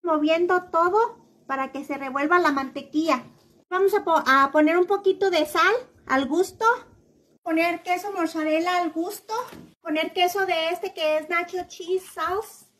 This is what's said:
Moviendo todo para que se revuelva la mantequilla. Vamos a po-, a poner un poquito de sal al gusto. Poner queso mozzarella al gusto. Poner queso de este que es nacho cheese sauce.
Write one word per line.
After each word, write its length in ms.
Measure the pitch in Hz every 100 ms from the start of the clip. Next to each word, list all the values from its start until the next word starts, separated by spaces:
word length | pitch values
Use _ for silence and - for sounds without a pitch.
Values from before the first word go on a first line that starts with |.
Moviendo 600 | 349 311 294 330 349 359 359
todo 480 | 330 349 415 466 - _ _ -
para 260 | 269 269
que 120 | 277
se 140 | 285 269
revuelva 420 | 269 269 294 359
la 120 | 320
mantequilla. 720 | 277 262 285 - 302 320 254 - _ _ _ _
Vamos 240 | 359 381
a 100 | 403
po-, 200 | - 320 -
a 240 | 269 269
poner 260 | 302 302 339
un 100 | 359
poquito 420 | 392 392 381 392
de 160 | 339 302
sal 280 | 339 349 480 - _ -
al 220 | 262 277
gusto. 380 | 311 381 - 453 494 - _ _ _ _ _
Poner 400 | 349 320 339 349
queso 280 | 359 359 403
mozzarella 680 | 392 330 320 311 311 349 359
al 100 | 339
gusto. 420 | 320 349 - - 440 494 - - _
Poner 320 | 330 311 320
queso 320 | - 359 392 381
de 240 | 330 320
este 240 | 349 370
que 240 | - 311 311
es 120 | 311
nacho 280 | 349 359 370 349
cheese 380 | - 339 370 -
sauce. 520 | - 330 381 440 - -